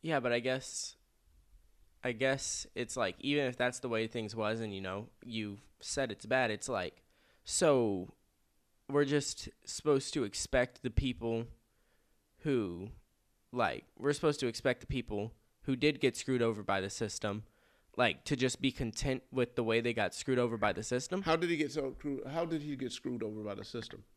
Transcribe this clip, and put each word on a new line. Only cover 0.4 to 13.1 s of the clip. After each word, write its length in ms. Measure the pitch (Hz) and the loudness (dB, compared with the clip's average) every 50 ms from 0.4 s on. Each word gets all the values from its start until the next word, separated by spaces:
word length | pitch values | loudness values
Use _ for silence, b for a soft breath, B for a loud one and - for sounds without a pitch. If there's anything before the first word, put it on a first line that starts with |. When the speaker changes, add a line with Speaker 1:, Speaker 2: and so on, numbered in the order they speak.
| 117 127 131 131 131 - - - - - - _ _ _ _ _ _ _ _ - _ _ - - _ _ _ _ - _ _ _ - | 2 0 0 0 -2 -6 -8 -8 -8 -8 -10 _ _ _ _ _ _ _ _ -20 _ _ -20 -20 _ _ _ _ -20 _ _ _ -6
Speaker 1:
I 80 | 127 123 | -4 -2
guess 520 | 110 131 131 135 139 - - - - - - _ | 0 2 2 2 2 0 -4 -4 -6 -6 -8 _
it's 220 | - 120 117 - | -6 -6 -4 -2
like, 220 | 127 117 95 92 - | -2 0 -2 -2 -4
even 280 | - - 143 147 143 127 | -2 0 2 2 2 0
if 100 | 123 - | 0 0
that's 220 | 123 123 123 - | 0 0 0 -2
the 100 | - 127 | -4 -2
way 180 | 117 110 113 113 | 0 0 0 0
things 260 | 117 123 110 104 107 | -2 -4 -6 -4 -4
was 280 | 113 110 104 110 113 | -2 0 0 0 -2
and, 120 | 113 107 101 | -2 -4 -6
you 60 | 95 | -6
know, 300 | 95 92 95 101 107 - - _ - | -4 -4 -4 -6 -6 -10 -16 _ -14
you 320 | 120 113 110 107 104 101 101 - - _ _ | -8 -4 -4 -4 -4 -6 -10 -14 -20 _ _
said 280 | - - - - 135 123 | -10 -6 -2 -2 -2 -2
it's 160 | 104 - - | -2 -8 -2
bad, 260 | 110 127 131 127 113 | 0 2 4 4 2
it's 180 | 107 - - - | 0 -2 -2 -2
like, 340 | 127 101 90 87 - - _ b b b b b b b b | -2 -2 -2 -4 -6 -10 _ b b b b b b b b
so 720 | - - - 185 160 143 127 120 110 98 92 90 - - _ _ _ _ _ _ _ _ _ _ _ _ _ _ _ | -4 0 4 6 6 8 8 6 4 2 0 -2 -6 -12 _ _ _ _ _ _ _ _ _ _ _ _ _ _ _
we're 160 | 139 143 147 | 4 4 4
just 440 | 135 147 147 139 - - - - - - _ _ | 4 4 0 0 0 -8 -8 -12 -14 -14 _ _
supposed 480 | - - - - 151 147 139 139 - - | -12 -12 -4 2 4 4 4 2 0 -2
to 100 | 156 123 | -2 -2
expect 600 | 101 - - - - - 131 123 - - - _ | -2 -2 -6 -6 0 2 2 2 2 -2 -6 _
the 60 | 123 | 2
people 580 | 110 - 143 131 120 - 117 117 113 113 113 117 - - _ _ _ _ _ _ _ _ _ _ _ _ _ _ _ _ - | 2 2 2 2 -2 -2 -2 -2 -2 -2 -2 -6 -10 -20 _ _ _ _ _ _ _ _ _ _ _ _ _ _ _ _ -2
who, 460 | 156 139 123 107 92 85 85 92 110 - - - _ | 0 2 2 2 0 -4 -8 -10 -12 -12 -16 -20 _